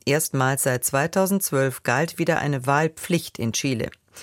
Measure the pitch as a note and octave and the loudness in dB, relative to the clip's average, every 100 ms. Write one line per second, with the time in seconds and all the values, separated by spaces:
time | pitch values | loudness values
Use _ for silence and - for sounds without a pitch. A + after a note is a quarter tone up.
0 | - D3 - C3+ C3 C3+ C#3 B2 - C#3 | 0 0 0 0 0 2 0 0 0 0
1 | D#3+ F#3+ F#3+ G3 - C#3 C3+ B2+ - B2 | 0 2 2 0 0 0 0 -2 0 0
2 | E3 - E3 D#3+ C#3+ C#3 B2+ C#3 D#3+ D#3+ | 0 0 0 0 0 -2 2 2 2 -2
3 | - F3 - - A#2 - C#3+ A#2 - - | -2 -2 -2 -4 -4 -2 -2 -2 -4 -8
4 | _ - | _ -20